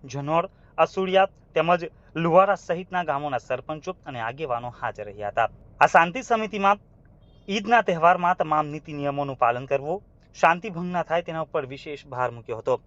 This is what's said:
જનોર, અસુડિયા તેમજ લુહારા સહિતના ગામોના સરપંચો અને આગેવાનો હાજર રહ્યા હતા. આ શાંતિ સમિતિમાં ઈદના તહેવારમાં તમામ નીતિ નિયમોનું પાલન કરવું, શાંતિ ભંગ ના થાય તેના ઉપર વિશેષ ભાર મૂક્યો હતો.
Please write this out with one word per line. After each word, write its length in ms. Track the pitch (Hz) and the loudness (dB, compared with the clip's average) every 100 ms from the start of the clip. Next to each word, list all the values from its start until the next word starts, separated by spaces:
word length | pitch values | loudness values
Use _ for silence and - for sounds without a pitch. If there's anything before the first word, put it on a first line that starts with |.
જનોર, 400 | 135 139 143 165 180 _ - - | -12 -10 -2 -2 -2 _ -14 0
અસુડિયા 520 | 160 190 190 190 196 _ _ | 0 0 2 4 2 _ _
તેમજ 360 | - 165 180 165 - - | -2 2 0 0 -14 -10
લુહારા 420 | - 170 170 196 190 | -4 4 6 6 0
સહિતના 460 | - 175 185 180 | -2 -6 -4 -6
ગામોના 420 | 160 143 147 127 - | -2 -2 -2 -6 -4
સરપંચો 460 | 127 123 156 185 175 | -6 -6 -10 -10 -12
અને 160 | 160 127 | -12 -8
આગેવાનો 560 | 113 135 151 117 120 - | -8 -6 -6 -4 -6 -8
હાજર 260 | 120 107 104 | -8 -8 -12
રહ્યા 260 | 101 104 | -8 -6
હતા. 160 | 110 110 - - - | -2 -2 -2 -20 4
આ 140 | 151 | 6
શાંતિ 340 | 180 170 208 240 | 6 4 -2 -2
સમિતિમાં 500 | 226 220 208 196 208 _ _ _ _ _ _ - | -2 0 0 2 2 _ _ _ _ _ _ -6
ઈદના 340 | 208 202 240 | -6 2 2
તહેવારમાં 540 | 208 170 165 180 175 180 | 2 4 4 4 2 0
તમામ 300 | 160 151 151 | 0 0 -2
નીતિ 260 | 151 147 | -8 -10
નિયમોનું 500 | 147 143 139 143 131 | -6 -4 -4 -6 0
પાલન 280 | 120 123 135 | 0 0 -2
કરવું, 320 | 139 143 190 - _ _ - | -4 -2 -8 -8 _ _ 2
શાંતિ 340 | 170 175 220 | 2 2 -4
ભંગ 200 | 165 180 | -8 -6
ના 120 | 180 | -6
થાય 180 | 160 165 | -2 -4
તેના 240 | 170 160 151 | -4 -8 -6
ઉપર 180 | 160 131 | -6 -6
વિશેષ 400 | 135 160 143 147 | -12 -12 -14 -12
ભાર 240 | 127 123 | -4 -4
મૂક્યો 260 | 117 110 113 | -4 -12 -8
હતો. 160 | 113 123 | -2 -2